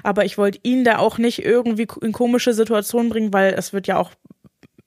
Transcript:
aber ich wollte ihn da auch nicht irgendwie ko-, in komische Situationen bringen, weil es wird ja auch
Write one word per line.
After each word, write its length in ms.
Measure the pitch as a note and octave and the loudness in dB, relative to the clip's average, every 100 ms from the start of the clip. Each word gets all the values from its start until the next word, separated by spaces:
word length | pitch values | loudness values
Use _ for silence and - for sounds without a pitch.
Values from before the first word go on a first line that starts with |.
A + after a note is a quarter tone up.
aber 200 | - G3 G3 | -4 0 0
ich 100 | - | 0
wollte 220 | G3+ F#3+ | -2 0
ihn 220 | A#3+ B3+ | -2 2
da 140 | A#3+ A3 | 2 2
auch 180 | G#3+ - | 2 2
nicht 260 | A#3 - | -2 -2
irgendwie 420 | - A#3+ A#3+ G#3+ A3+ | 0 2 2 -2 -4
ko-, 120 | - | -6
in 120 | A3+ | -6
komische 400 | G#3 A#3+ A#3+ B3 | -2 0 2 2
Situationen 560 | A3 A3 A3 G3+ A#3+ A#3 | 0 2 0 0 0 0
bringen, 240 | A3 A3 | 0 0
weil 220 | G3 F#3+ | 2 2
es 180 | F#3 F3+ | 0 -4
wird 140 | G3 F#3+ | -6 -2
ja 80 | F#3+ | -2
auch 160 | F3 _ - - _ _ _ _ | -2 _ -20 -20 _ _ _ _